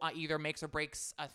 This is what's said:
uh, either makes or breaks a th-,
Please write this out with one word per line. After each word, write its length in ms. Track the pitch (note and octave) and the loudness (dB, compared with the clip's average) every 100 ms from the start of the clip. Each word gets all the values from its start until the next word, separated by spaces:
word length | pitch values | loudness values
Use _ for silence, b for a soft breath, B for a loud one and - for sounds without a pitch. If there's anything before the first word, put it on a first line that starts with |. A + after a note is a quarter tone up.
uh, 80 | D#3+ | 2
either 280 | D#3 D#3 D#3 | 2 2 2
makes 200 | D3+ C#3+ | 2 -2
or 60 | D#3 | 0
breaks 480 | D#3 D3+ - - - | 0 0 -2 -4 -4
a 120 | |
th-, 40 | C#3+ | -6